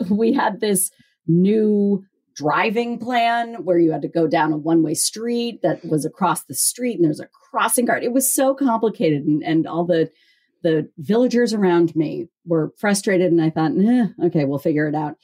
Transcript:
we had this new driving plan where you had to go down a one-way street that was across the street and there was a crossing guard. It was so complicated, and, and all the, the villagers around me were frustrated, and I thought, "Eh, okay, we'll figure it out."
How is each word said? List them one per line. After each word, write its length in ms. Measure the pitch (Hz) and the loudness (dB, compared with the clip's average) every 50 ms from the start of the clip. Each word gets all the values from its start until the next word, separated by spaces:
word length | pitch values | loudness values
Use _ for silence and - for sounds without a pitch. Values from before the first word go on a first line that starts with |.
| 196 175 | -2 -2
we 220 | 208 202 226 226 - | 0 2 2 2 2
had 260 | 277 - 226 196 - | 2 0 -2 -2 -2
this 300 | 220 208 196 185 - - _ _ _ _ _ _ - 165 | -2 0 0 0 -2 -4 _ _ _ _ _ _ -2 0
new 760 | 165 175 185 196 220 220 214 214 208 202 202 202 202 190 196 _ _ _ _ _ _ | 2 4 4 4 2 2 2 2 2 2 2 2 0 -2 -4 _ _ _ _ _ _
driving 640 | - 143 151 143 165 185 226 202 233 240 240 233 - | -6 -4 -2 0 0 -2 -2 -2 -2 -4 -4 -6 -8
plan 640 | 226 240 254 240 233 233 233 233 233 233 233 226 147 | -6 -4 -2 0 0 0 0 -2 -4 -6 -8 -10 -2
where 140 | 185 175 170 | 0 2 2
you 140 | 170 156 156 | 2 2 0
had 100 | 147 143 | -2 -6
to 60 | 131 | -4
go 180 | - 170 160 | -2 -2 0
down 260 | 151 165 160 156 156 156 | 0 2 0 0 0 -2
a 40 | |
one-way 380 | 151 143 165 165 165 156 151 156 | -2 -2 2 2 2 2 2 -2
street 640 | - - - - 214 226 240 240 240 233 240 208 - - | -4 -4 -6 -6 -6 -6 -4 -4 -2 -4 -4 -6 -4 -2
that 220 | 160 165 - - | -2 -2 -2 -4
was 200 | 165 160 147 135 | -4 -2 -2 -2
across 400 | 156 - - 190 170 165 - - | -4 -6 -2 -2 -2 -2 -2 -6
the 100 | - 135 | -12 -6
street 400 | - - - - - 247 247 214 | -4 -4 -4 -4 -4 -4 -4 0
and 80 | 170 170 | 2 0
there 60 | 151 | 0
was 100 | 151 - | 0 -2
a 80 | - - _ _ _ _ | -8 -18 _ _ _ _
crossing 340 | - 226 202 233 - 254 240 | -4 -2 -2 0 0 0 0
guard. 180 | 233 - - 147 | 0 0 -2 -2
It 100 | 240 240 | -2 -2
was 220 | 269 262 - - | 0 0 0 0
so 200 | 294 262 269 269 | 2 2 0 0
complicated, 720 | 269 285 254 226 - 233 214 - - 196 160 151 143 147 | 0 0 0 0 0 0 -2 -2 0 0 0 0 2 0
and, 180 | 160 151 151 - | 0 0 0 0
and 220 | - 160 165 156 - | 0 0 0 0 0
all 160 | 151 170 175 | -2 -2 0
the, 260 | 165 175 160 160 160 _ _ _ _ _ _ _ _ _ _ - | 2 2 2 2 0 _ _ _ _ _ _ _ _ _ _ -2
the 280 | 165 160 151 151 - _ - | 0 0 0 -2 -4 _ -14
villagers 540 | 143 127 208 233 254 247 233 240 240 208 220 | -2 0 2 2 2 2 2 2 2 2 0
around 400 | 208 196 180 170 170 170 160 165 | 2 2 4 4 4 2 2 2
me 340 | 156 151 147 156 151 170 - _ _ - | 0 -2 -2 -4 -8 -10 -12 _ _ -6
were 280 | 170 170 160 151 - - | -2 -2 0 0 -2 -6
frustrated, 540 | - - 208 202 - - 220 190 175 185 175 | -4 -2 0 0 0 0 0 2 2 2 4
and 100 | 170 165 | 2 2
I 100 | 160 160 | 2 2
thought, 220 | - 165 160 151 - - | 0 0 -2 0 2 2
"Eh, 280 | 196 226 247 247 226 170 - - 165 | 2 4 4 2 2 0 -2 -2 -2
okay, 180 | 175 160 160 143 | 0 0 0 -2
we'll 140 | 135 143 135 | 0 -2 -2
figure 300 | - 165 147 151 156 151 | -2 -2 0 0 -2 -2
it 60 | 143 | -2
out." 200 | 151 151 - - _ | -4 -6 -6 -10 _